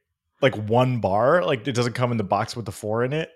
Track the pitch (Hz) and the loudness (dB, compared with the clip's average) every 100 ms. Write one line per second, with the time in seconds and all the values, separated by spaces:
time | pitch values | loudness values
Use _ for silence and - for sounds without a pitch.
0 | _ _ _ - 135 104 104 117 127 123 | _ _ _ 0 0 0 0 2 2 2
1 | 101 101 123 175 175 135 120 120 123 120 | 0 2 4 4 2 -2 -2 0 -2 0
2 | 123 117 95 104 110 120 107 - 107 110 | -2 0 0 0 -2 -6 -10 -8 -4 -2
3 | 127 151 165 | -2 -2 -6